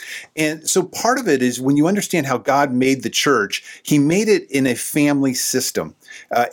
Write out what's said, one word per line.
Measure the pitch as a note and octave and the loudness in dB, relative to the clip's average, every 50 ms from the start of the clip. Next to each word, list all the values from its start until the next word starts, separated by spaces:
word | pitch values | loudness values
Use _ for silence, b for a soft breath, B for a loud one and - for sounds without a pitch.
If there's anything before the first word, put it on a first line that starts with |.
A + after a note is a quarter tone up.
| B B B B B B B | B B B B B B B
And | D#3 D#3 D3+ D#3 D#3+ - - | -2 -2 -2 -2 -4 -4 -2
so | - F#3+ E3 | 0 0 0
part | - - - - A3+ B3+ - | -2 -4 -4 0 0 0 0
of | B3 G3 | 0 0
it | D3 B2+ | 2 2
is | B2 B2 B2 B2+ | 2 0 -2 0
when | C3 C3+ C#3+ C#3+ | 0 0 2 4
you | D3+ E3+ | 4 2
understand | G3+ G#3 F#3 - - E3+ C#3 | 2 0 -2 -2 -2 -2 -2
how | C3 C3 A#2+ | 0 -2 -2
God | G2+ - C#3 C#3+ C#3+ C#3+ | 0 2 2 2 2 2
made | B2 B2 B2+ C3+ C3+ B2+ A2+ | 2 2 2 2 2 0 -2
the | A#2 | -4
church, | - - - D3 C#3 A#2 G2+ G2 - - - - - - - | -4 -2 0 2 2 2 2 -2 -4 -8 -10 -12 -20 -12 -4
he | - D3+ D3 | 0 2 2
made | C#3 D3 E3+ G3 A3 G#3+ | 2 2 2 0 2 2
it | G#3 F3 - - | 2 0 0 -2
in | - C#3 C3+ C3 | -2 0 0 0
a | A#2+ | 0
family | A2 - - - D#3 D3 D3 C#3+ C#3 C3+ C3+ B2 | -2 -4 -4 0 2 2 2 2 2 0 0 -2
system. | B2+ - - - - - - - G#2 E2 D#2+ - _ B B B B B B | -2 -4 -4 -2 -2 -4 -4 -4 -6 -6 -6 -8 _ B B B B B B
Uh, | - A#2+ A#2+ A#2 | 0 0 0 0